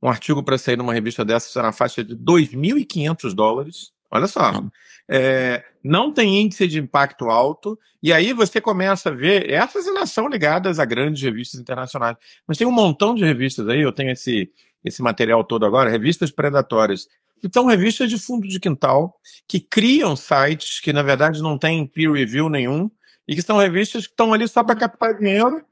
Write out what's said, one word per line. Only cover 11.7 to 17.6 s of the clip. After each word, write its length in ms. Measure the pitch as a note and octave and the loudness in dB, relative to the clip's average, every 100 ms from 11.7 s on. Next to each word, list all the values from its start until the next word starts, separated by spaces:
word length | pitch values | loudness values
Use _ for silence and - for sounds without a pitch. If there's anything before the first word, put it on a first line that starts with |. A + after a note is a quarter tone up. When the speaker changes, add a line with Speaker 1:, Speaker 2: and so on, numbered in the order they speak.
| B2+ B2+ C#3+ A#2 A#2 _ - _ | -10 -8 -6 -6 -6 _ -20 _
Speaker 1:
Mas 80 | D#3 | -2
tem 80 | A#3+ | 0
um 60 | |
montão 420 | A#3+ G3+ C#3+ G3+ | 4 2 4 0
de 80 | A#3+ | 2
revistas 460 | E3+ C3 C3 - G#2+ | 2 2 -2 -4 -2
aí, 140 | C3 | 0
eu 100 | D3 | 0
tenho 180 | B2+ C3+ | -2 -4
esse, 400 | B2 - A#2 F#2 _ _ _ | -4 -2 -2 -2 _ _ _
esse 200 | - - | -12 -2
material 420 | B2 A2 A2+ A2+ | -2 0 2 2
todo 200 | G#2+ A#2 | 2 0
agora, 260 | G#2+ A2+ B2+ | 2 4 2
revistas 400 | A2+ A#2 E3+ D#3+ | 2 0 0 -2
predatórias, 760 | - D3 C#3+ C3 A2+ G#2+ F#2+ - _ _ _ | -2 0 0 0 2 2 0 -8 _ _ _
que 80 | F#3+ | -2
são 140 | B3 | 2